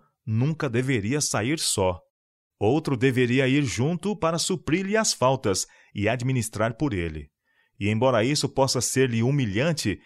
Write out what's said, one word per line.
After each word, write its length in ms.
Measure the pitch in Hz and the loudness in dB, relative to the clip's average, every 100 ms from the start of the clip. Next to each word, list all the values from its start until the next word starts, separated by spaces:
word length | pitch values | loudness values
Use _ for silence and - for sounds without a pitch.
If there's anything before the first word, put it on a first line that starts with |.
| _ _ - | _ _ -4
nunca 440 | 110 139 151 143 | 0 0 -2 -2
deveria 500 | 117 131 123 101 147 | -2 0 -2 0 -2
sair 400 | - 117 117 160 | -2 -2 -2 -2
só. 420 | - - 92 87 _ _ _ _ _ - | -2 0 0 -2 _ _ _ _ _ -2
Outro 360 | 104 151 151 127 | 2 2 0 0
deveria 520 | 135 120 123 127 131 | 2 2 2 2 2
ir 160 | 139 | 2
junto 520 | 139 95 139 175 202 214 | 0 0 -2 -2 -4 -2
para 220 | 165 165 | -2 -2
suprir-lhe 580 | - 190 - 170 190 214 | -2 -4 -2 -2 0 0
as 180 | 214 | 0
faltas 520 | - 127 131 104 92 - - _ | 2 2 2 0 -2 -4 -12 _
e 140 | 101 101 | -2 -2
administrar 680 | 123 127 131 104 104 113 123 | 0 0 -2 -2 -2 -2 -2
por 180 | 151 | -2
ele. 360 | 98 82 78 71 _ _ _ _ - | -2 -4 -6 -14 _ _ _ _ -4
E 100 | 101 | 0
embora 340 | 107 131 117 | 2 4 4
isso 240 | 120 147 139 | 2 0 -2
possa 320 | - 131 127 | 0 0 0
ser-lhe 440 | - 127 131 113 | 0 2 2 2
humilhante, 760 | 117 143 113 95 160 156 104 87 | 0 0 0 0 0 0 -2 -4